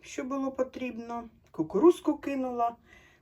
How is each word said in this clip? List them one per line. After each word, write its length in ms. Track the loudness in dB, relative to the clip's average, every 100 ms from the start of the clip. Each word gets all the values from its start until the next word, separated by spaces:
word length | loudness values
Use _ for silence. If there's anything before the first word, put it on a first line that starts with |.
що 240 | -14 -8
було 280 | -6 -4 -4
потрібно. 760 | -4 -4 -4 -8 -10 -10 -10 -10 -20 _
Кукурузку 680 | -6 -2 6 6 6 2 -2
кинула, 580 | -2 -4 -4 -2 -2 -4 -20 -20 -20 _